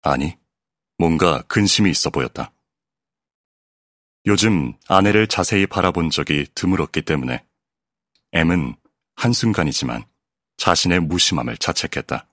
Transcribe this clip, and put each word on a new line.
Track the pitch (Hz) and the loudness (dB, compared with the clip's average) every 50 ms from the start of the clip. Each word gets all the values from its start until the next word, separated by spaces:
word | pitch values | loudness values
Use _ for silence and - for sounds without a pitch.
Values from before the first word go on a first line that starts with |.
| _ | _
아니, | 80 71 65 71 78 - _ _ _ _ _ _ _ _ _ _ _ _ _ | 0 0 0 -2 -4 -6 _ _ _ _ _ _ _ _ _ _ _ _ _
뭔가 | 85 82 82 78 92 87 78 65 - _ | 0 0 2 2 2 2 2 0 -4 _
근심이 | - - 104 95 - - 107 95 | 0 0 2 2 2 2 2 2
있어 | 73 - - 76 | 2 0 -2 -2
보였다. | - - 65 60 _ - - - _ _ _ _ _ _ _ _ _ _ _ _ _ _ _ _ _ _ _ _ _ _ _ _ _ _ _ _ _ _ _ _ _ _ _ | -2 -2 -4 -4 _ -10 -12 -12 _ _ _ _ _ _ _ _ _ _ _ _ _ _ _ _ _ _ _ _ _ _ _ _ _ _ _ _ _ _ _ _ _ _ _
요즘 | 104 104 98 104 113 104 85 69 60 - _ _ | 0 2 2 4 2 2 2 0 -2 -6 _ _
아내를 | - - 95 98 104 104 107 110 | 2 4 4 4 6 4 4 2
자세히 | 107 - - 90 - - 98 98 | 2 0 -2 -2 0 2 0 0
바라본 | 95 - 98 90 92 80 87 85 80 | 0 0 0 0 0 2 0 -2 -2
적이 | - - 73 - 78 73 71 - _ | -2 -4 -2 -2 -2 -2 -2 -4 _
드물었기 | - - 87 95 90 80 - - 80 | -4 0 0 0 0 -2 -4 -4 -6
때문에 | - - 80 71 64 62 62 62 _ _ _ _ _ _ _ _ _ _ _ _ _ _ _ _ _ _ - | -2 -2 -2 -2 -2 -4 -6 -8 _ _ _ _ _ _ _ _ _ _ _ _ _ _ _ _ _ _ -2
M은 | 82 82 82 87 90 76 64 58 _ _ _ _ _ _ _ _ | 0 2 2 2 0 -2 -4 -8 _ _ _ _ _ _ _ _
한순간이지만 | - - 120 120 - - 117 104 - 113 123 - - - 64 58 58 - _ _ _ _ _ _ _ _ _ _ - | -4 -2 0 0 2 0 0 0 0 0 -2 -2 -4 -6 -6 -6 -8 -10 _ _ _ _ _ _ _ _ _ _ -4
자신의 | - - 87 - - 92 87 90 | 0 2 2 2 2 2 2 2
무심함을 | 85 76 80 90 - - - 73 60 60 - | 2 0 0 0 0 0 0 -2 -4 -6 -6
자책했다. | - - - 80 - - - - - - - - - - _ | -6 -4 -4 -2 -4 -4 -6 -6 -8 -6 -6 -8 -8 -8 _